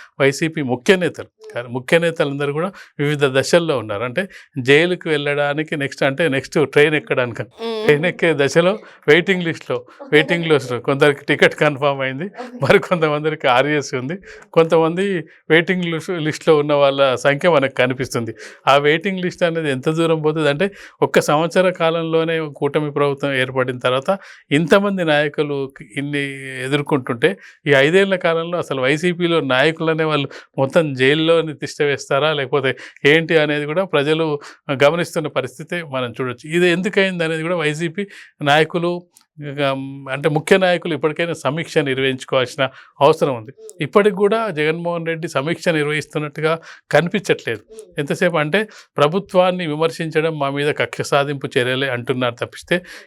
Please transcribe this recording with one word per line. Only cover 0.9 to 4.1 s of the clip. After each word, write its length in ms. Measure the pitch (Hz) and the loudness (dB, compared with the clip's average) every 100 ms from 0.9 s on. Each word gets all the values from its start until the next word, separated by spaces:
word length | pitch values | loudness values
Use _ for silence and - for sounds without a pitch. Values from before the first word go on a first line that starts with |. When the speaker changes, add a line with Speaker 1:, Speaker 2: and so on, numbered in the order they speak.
| 185 | 2
Speaker 1:
నేతలు, 320 | 165 - 101 _ - | 0 -6 -14 _ -14
కానీ 140 | 120 123 | -12 -8
ముఖ్య 300 | 127 127 165 | -10 2 2
నేతలందరూ 560 | 170 165 139 143 143 | 2 0 -2 -2 -4
కూడా 180 | 147 190 - - - | -4 -8 -10 -14 -4
వివిధ 260 | 143 147 139 | -2 0 0
దశల్లో 520 | 135 - 175 165 131 | 2 2 2 2 -4
ఉన్నారు. 260 | 107 101 | -4 -6
అంటే 240 | 123 | -6